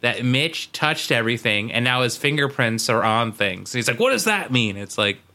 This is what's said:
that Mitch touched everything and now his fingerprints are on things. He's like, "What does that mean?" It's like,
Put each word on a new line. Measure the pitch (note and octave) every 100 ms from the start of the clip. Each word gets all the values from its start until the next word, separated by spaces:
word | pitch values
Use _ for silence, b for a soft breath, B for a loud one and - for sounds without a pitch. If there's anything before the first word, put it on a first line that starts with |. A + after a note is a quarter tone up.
that | A#2+ F#2+
Mitch | B2 B2+ D#3 E3 -
touched | - D3+ D#3 -
everything | B2+ A2+ A#2 A#2 G#2 A2
and | A#2
now | B2 B2+
his | B2 A#2
fingerprints | C#3+ D3 C#3+ C#3 A#2+ A2+ -
are | A#2
on | A2+ A2 A#2
things. | G#2 G2+ F#2 F#2+
He's | B2 A#2
like, | A#2+
"What | B3
does | B3+ G3+
that | G#3 -
mean?" | B2+ A2 G2
It's | G2+ -
like, | G#2 G2+ _